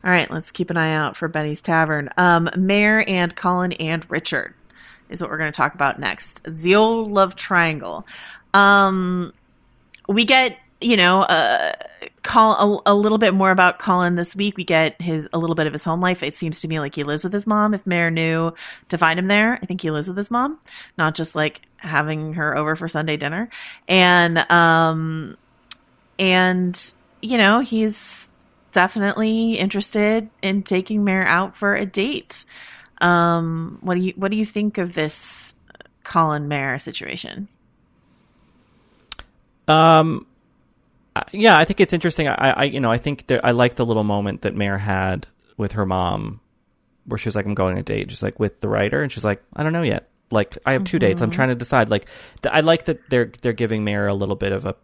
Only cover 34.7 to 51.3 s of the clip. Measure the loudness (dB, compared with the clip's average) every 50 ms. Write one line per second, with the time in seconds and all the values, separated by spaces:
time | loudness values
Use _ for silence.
34.7 | -2 -4 -6 -4 -4 -4 -4 -4 -6 -10 -16 -16 -16 -18 -18 -20 -20 _ _ _
35.7 | _ -20 -20 _ _ _ _ -4 0 0 0 2 0 -4 -4 -4 -4 -2 -2 -4
36.7 | -4 -6 -8 -10 -12 -12 -10 -10 -10 -10 -12 -12 -12 -12 -14 -14 _ _ _ _
37.7 | _ _ _ _ _ _ _ _ _ _ _ _ _ _ _ _ _ _ _ _
38.7 | _ _ _ _ _ _ _ _ -14 -14 -14 _ _ _ _ _ _ _ _ 2
39.7 | 4 6 6 8 8 6 6 4 -2 -6 -8 _ _ _ _ _ _ _ _ _
40.7 | _ _ _ _ _ _ _ _ _ -8 -8 -8 -6 2 6 6 8 8 6 2
41.7 | 2 0 2 2 2 -2 -2 -2 -2 0 -2 -2 0 2 2 2 2 2 0 -2
42.7 | -2 -2 0 0 0 0 -2 -4 -6 -8 -2 -2 -2 0 2 0 2 4 2 2
43.7 | 2 0 -2 0 0 0 0 0 0 0 -2 -4 -6 -4 -6 -6 -4 -2 -2 -2
44.7 | -2 -4 -2 -2 -2 -2 -2 -2 -4 -4 -8 -14 _ _ _ _ _ -8 -8 -6
45.7 | -4 -4 -2 -2 0 -2 0 -2 -2 -4 -6 -8 -12 -14 _ _ _ _ _ _
46.7 | _ _ _ _ _ _ _ -10 -8 -6 -6 -4 -4 -4 -4 -4 -2 -2 -2 -2
47.7 | -2 -4 -4 -4 -6 -6 -6 -8 -10 -8 -8 -8 -4 -4 -4 -4 -4 _ -6 -4
48.7 | -2 -2 -2 -2 -2 -2 -4 -4 -6 -4 -4 -4 -4 -4 _ _ -8 -6 -4 -2
49.7 | -2 -2 -2 -2 -2 -4 _ _ _ _ _ _ -2 -2 -2 -2 -6 -4 _ 0
50.7 | 0 0 -2 -2 -2 2 2 2 2 0 -2 -4